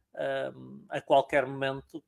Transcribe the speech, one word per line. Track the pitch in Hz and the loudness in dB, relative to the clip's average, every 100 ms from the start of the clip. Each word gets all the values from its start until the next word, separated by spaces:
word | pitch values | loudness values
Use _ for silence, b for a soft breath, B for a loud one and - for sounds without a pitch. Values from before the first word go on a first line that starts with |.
| _ | _
ahm, | - 139 135 135 131 127 135 - | -6 -4 -2 -4 -8 -16 -18 -10
a | 143 | -8
qualquer | - 143 - 147 131 | 4 4 6 2 0
momento | 139 135 139 - 156 | -2 -2 -4 -10 -16